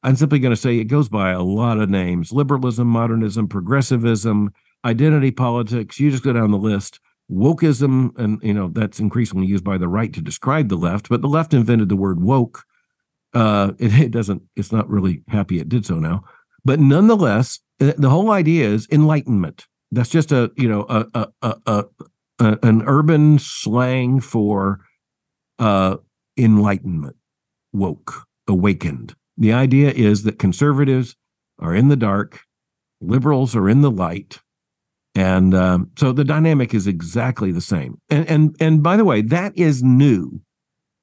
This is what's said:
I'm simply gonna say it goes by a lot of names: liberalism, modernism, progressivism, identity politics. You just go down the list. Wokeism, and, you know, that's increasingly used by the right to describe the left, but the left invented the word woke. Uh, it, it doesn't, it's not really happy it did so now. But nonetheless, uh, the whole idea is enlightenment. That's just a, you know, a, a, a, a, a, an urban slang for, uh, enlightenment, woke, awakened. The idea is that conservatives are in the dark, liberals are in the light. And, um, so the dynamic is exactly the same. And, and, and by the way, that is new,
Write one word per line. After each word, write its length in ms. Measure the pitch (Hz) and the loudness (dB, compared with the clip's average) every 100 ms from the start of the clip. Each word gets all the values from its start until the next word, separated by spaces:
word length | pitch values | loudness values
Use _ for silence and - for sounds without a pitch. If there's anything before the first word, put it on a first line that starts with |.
I'm 140 | 127 131 | -2 2
simply 240 | 151 147 | 2 2
gonna 160 | 127 110 | 2 0
say 200 | 127 117 | 0 -2
it 100 | 110 | 0
goes 220 | 147 120 | 0 0
by 220 | 104 95 | -2 -2
a 120 | 92 | -2
lot 360 | 90 104 120 110 | -2 -2 -2 0
of 100 | 101 | 0
names: 440 | 98 90 87 82 | -2 -2 -4 -4
liberalism, 560 | 127 139 139 127 117 120 | -2 -2 -2 -2 -2 0
modernism, 600 | 113 117 113 110 107 104 | 0 0 -2 -2 -4 -4
progressivism, 1040 | 101 90 139 127 123 117 110 110 104 101 _ _ _ | -6 -2 -2 0 0 0 -2 -2 -2 -2 _ _ _
identity 460 | 120 113 156 151 135 | -6 0 2 2 0
politics. 680 | 120 123 120 107 120 104 - | -2 -2 -2 -4 -6 -8 -2
You 120 | 147 | 0
just 140 | 131 | 0
go 80 | 135 | -2
down 180 | 120 107 | 0 0
the 80 | 104 | 0
list. 400 | 110 98 - - _ _ - | 0 -4 -6 -18 _ _ -10
Wokeism, 880 | 92 127 160 160 120 139 131 127 - | -2 0 2 0 0 0 0 0 -2
and, 240 | 107 107 | -4 -4
you 100 | 107 | -2
know, 160 | 104 92 | -4 -4
that's 320 | 110 107 - | -4 -6 -4
increasingly 460 | 107 131 113 95 95 | -4 -2 -4 -2 -2
used 180 | 101 | -2
by 140 | 95 95 | -4 -4
the 100 | 87 | -2
right 240 | 101 113 | -2 -4
to 80 | 82 | -6
describe 480 | 76 - 127 156 117 | -10 -8 -4 -2 -2
the 80 | 90 | -2
left, 320 | 85 101 - | -4 -6 -4
but 140 | 123 | -4
the 60 | 143 | -2
left 260 | 156 160 | -2 0
invented 340 | 135 113 117 98 | 0 2 2 0
the 80 | 98 | 0
word 240 | 98 85 | -2 -2
woke. 440 | 92 135 117 - _ _ _ _ _ _ _ | 0 0 -2 -6 _ _ _ _ _ _ _
Uh, 400 | 120 110 104 98 - | -2 0 2 -2 -2
it, 160 | 113 120 | 0 2
it 120 | 131 | 2
doesn't, 320 | 117 101 90 _ - | 0 -4 -6 _ -10
it's 160 | 98 | -4
not 180 | 110 - | -4 -2
really 320 | 101 92 82 - | -2 -2 -4 -4
happy 320 | 104 98 87 | -4 -2 -4
it 80 | 80 | -4
did 180 | 120 98 | -4 -4
so 120 | 82 | -4
now. 260 | 78 98 - _ _ _ | -4 -6 -8 _ _ _
But 160 | 131 143 | -2 2
nonetheless, 800 | 139 151 214 220 143 104 - - _ - | 4 6 4 4 2 0 -2 -6 _ -2
uh, 120 | 139 151 | 0 2
the 140 | 135 | 2
whole 220 | 156 220 | 2 2
idea 360 | 202 160 165 110 | 2 2 2 0
is 200 | 107 - | -2 0
enlightenment. 760 | 151 151 151 - 104 80 - - _ - | 2 2 2 0 -2 -2 -8 -20 _ -8
That's 180 | 117 120 | -4 -2
just 220 | 165 156 | -2 0
a, 180 | 135 117 - | 0 -2 -2
you 120 | 120 | -2
know, 160 | 104 104 | -2 -2
a, 180 | 113 110 | -4 -4
a, 140 | 117 - _ | -8 -8 _
a, 140 | 117 - - | -8 -6 -4
a, 180 | 104 101 _ - _ _ - | -4 -4 _ -20 _ _ 0
a, 180 | 110 107 | 0 2
an 200 | 113 110 127 | 4 2 2
urban 520 | 139 151 151 151 147 | 2 4 4 6 4
slang 840 | - - - 120 127 127 123 131 | 2 -10 -4 -2 0 -2 0 -2
for, 600 | - 113 104 101 98 98 _ _ _ _ _ _ _ - | -2 -2 0 0 -2 -4 _ _ _ _ _ _ _ -4
uh, 400 | 113 98 95 - _ _ _ - | 0 2 0 -2 _ _ _ 0
enlightenment, 800 | 113 104 104 98 95 82 71 - _ _ _ _ _ | 4 4 2 -2 -4 -8 -8 -14 _ _ _ _ _
woke, 540 | 101 92 - - - - _ - | -6 -4 -6 -14 -18 -20 _ -2
awakened. 640 | 95 101 90 85 67 57 - _ - | 0 2 0 -4 -8 -14 -20 _ -2
The 160 | 110 | 0
idea 380 | 120 135 135 143 | 2 2 4 2
is 320 | 127 107 104 | 2 2 2
that 160 | 107 - | -2 -2
conservatives 760 | 95 - 147 139 139 131 120 - _ _ _ _ | -2 0 0 2 0 0 -2 -10 _ _ _ _
are 160 | 85 | -4
in 140 | 92 135 | 2 4
the 80 | 139 | 4
dark, 440 | 110 98 - - _ _ _ _ _ _ | 0 -2 -6 -12 _ _ _ _ _ _
liberals 520 | 85 127 135 135 131 | -4 -2 0 0 0
are 140 | 113 95 | 0 2
in 140 | 131 | 4
the 80 | 143 | 2
light. 500 | 101 87 95 - - _ _ _ _ _ _ _ | 0 -4 -6 -14 -20 _ _ _ _ _ _ _
And, 400 | 98 95 92 92 | -2 0 2 4
um, 360 | 92 92 90 90 - | 4 2 0 -2 -2
so 140 | 135 | 0
the 120 | 127 | 0
dynamic 500 | 139 151 160 147 120 | 0 2 2 2 0
is 120 | 110 95 | -2 -2
exactly 640 | 87 82 110 123 120 98 | -4 -6 -6 -4 -4 -4
the 100 | 85 | -4
same. 400 | - 90 64 - - | -4 -6 -6 -14 -4
And, 180 | 147 165 | -2 0
and, 280 | 156 151 156 | 2 2 2
and 220 | 160 160 | 2 2
by 140 | 160 208 | 2 2
the 80 | |
way, 160 | 202 110 | 2 2
that 340 | 110 170 196 - | 0 -2 -4 -2
is 260 | 170 131 | 0 2
new, 580 | 127 127 143 101 - - _ _ _ _ _ _ | 4 4 4 2 -2 -12 _ _ _ _ _ _